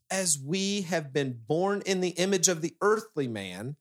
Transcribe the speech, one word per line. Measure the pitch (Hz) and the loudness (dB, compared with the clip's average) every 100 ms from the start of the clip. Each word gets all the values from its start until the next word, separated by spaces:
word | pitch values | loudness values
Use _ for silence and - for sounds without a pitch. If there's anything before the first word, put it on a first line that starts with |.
| _ | _
as | 190 180 147 | -2 0 -2
we | 135 190 196 202 | -2 -2 0 -2
have | 170 170 143 | -2 -2 0
been | 143 131 120 113 | -2 -2 -4 -2
born | 160 196 202 | 0 0 0
in | 185 190 | 0 0
the | 180 | 0
image | 165 190 190 185 | 0 2 4 4
of | 165 | 2
the | 165 - | -2 2
earthly | 202 214 214 156 127 | 4 4 0 -4 -4
man | 107 98 90 123 147 | -4 -6 -6 -8 -10